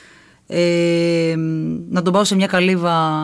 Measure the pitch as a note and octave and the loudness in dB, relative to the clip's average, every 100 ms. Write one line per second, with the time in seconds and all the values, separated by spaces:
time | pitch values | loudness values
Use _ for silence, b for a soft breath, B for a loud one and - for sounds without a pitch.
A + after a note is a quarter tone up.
0 | b b b b _ F3 F3 E3+ E3+ E3+ | b b b b _ 0 0 2 2 2
1 | E3+ E3+ E3 D#3+ D#3+ D#3+ D#3+ D#3+ F3 F3+ | 2 0 0 -2 -2 -4 -4 -6 -4 -2
2 | F3 F#3+ G3+ F#3+ F#3+ F#3 F3+ F#3 F3 E3 | 0 2 2 0 0 2 2 2 0 0
3 | D#3+ D#3 | 0 -2